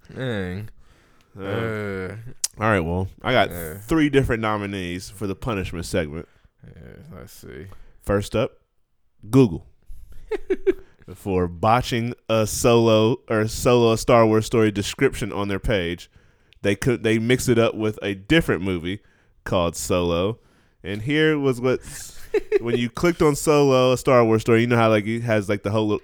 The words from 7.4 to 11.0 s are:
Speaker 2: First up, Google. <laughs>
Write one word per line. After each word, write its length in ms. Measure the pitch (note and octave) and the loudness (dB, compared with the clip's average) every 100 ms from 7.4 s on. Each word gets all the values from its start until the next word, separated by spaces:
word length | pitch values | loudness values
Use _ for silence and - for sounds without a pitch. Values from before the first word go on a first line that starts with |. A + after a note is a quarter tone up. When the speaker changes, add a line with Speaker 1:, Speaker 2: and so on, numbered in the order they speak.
| - B1+ F2+ - - - | -18 -16 -16 -18 -20 -12
Speaker 2:
First 340 | - G2+ G#2 A2 | -2 0 0 -2
up, 220 | B2 - _ _ _ _ _ _ G2+ | -2 -6 _ _ _ _ _ _ 2
Google. 360 | B2+ B2 D2 - _ - - - - - | 6 6 2 -12 _ -18 -18 -16 -16 -10
<laughs> 40 | A4 - G4 G4 - - _ | -10 -6 -2 -2 -4 -8 _